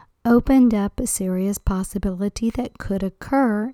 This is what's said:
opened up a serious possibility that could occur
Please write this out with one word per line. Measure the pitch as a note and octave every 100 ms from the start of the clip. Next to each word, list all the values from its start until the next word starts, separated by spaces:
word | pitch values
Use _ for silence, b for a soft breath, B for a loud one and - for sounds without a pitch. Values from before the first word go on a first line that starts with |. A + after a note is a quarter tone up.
| B _
opened | A#3 A#3+ A#3+ C4+ B3
up | G#3+ G3+ -
a | B3
serious | - F#3 F#3 G3 G3+
possibility | - F#3 F#3+ G3 G3 F#3 G3+ - A3+
that | B3 A#3+ -
could | - G3
occur | F#3+ - - C4+ B3+ G#3 A#3